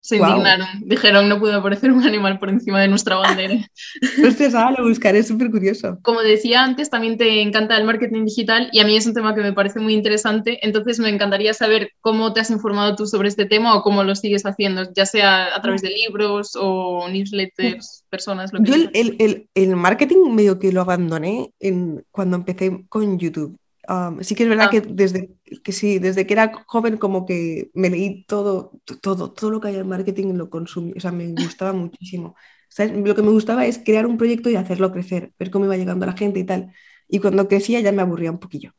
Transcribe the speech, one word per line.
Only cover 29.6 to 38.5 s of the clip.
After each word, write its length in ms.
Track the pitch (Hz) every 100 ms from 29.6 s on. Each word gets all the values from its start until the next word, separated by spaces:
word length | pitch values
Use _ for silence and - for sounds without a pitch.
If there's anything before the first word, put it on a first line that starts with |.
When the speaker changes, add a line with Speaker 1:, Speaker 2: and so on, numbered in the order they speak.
| 214
Speaker 2:
había 100 | 196
en 60 | 190
marketing 480 | 185 190 196 190
lo 140 | 180 165
consumí, 420 | 165 165 180 170
o 40 | 180
sea, 120 | 175
me 160 | 175 170
gustaba 400 | 165 170 - 190
muchísimo. 640 | 190 175 - 185 180 170 _ _ _ _
¿Sabes? 240 | - 214
Lo 200 | 208 202
que 80 | 208
me 80 | 208
gustaba 340 | 220 220 240
es 140 | 240 233
crear 260 | - 214
un 120 | 233 226
proyecto 320 | 233 233 233
y 40 |
hacerlo 360 | 208 180 180 190
crecer, 400 | 185 180 180 - _
ver 120 | 185
cómo 160 | 196
iba 100 | 196
llegando 300 | 185 185 180
la 80 | 185
gente 260 | 185 202 190
y 40 |
tal. 260 | 185 185 185 _ _ _ _
Y 100 | 202
cuando 280 | 202 190 196
crecía 300 | 196 196 240
ya 100 | 202
me 100 | 196
aburría 280 | 180 170 165
un 60 | 175
poquillo. 320 | -